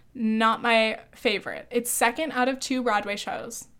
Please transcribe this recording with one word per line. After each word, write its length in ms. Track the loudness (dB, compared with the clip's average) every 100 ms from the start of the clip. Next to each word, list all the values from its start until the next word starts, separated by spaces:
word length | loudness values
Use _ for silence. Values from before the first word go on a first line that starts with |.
| -16
not 480 | -4 0 2 2 2
my 380 | 4 4 4 -2 -10 -4
favorite. 520 | -2 -2 -4 -10 -4
It's 180 | -2 -2
second 420 | 2 2 2 -2
out 160 | 0 0
of 100 | 0
two 220 | -2 -2
Broadway 340 | 2 0 0 -4
shows 520 | -4 -6 -8 -12 -16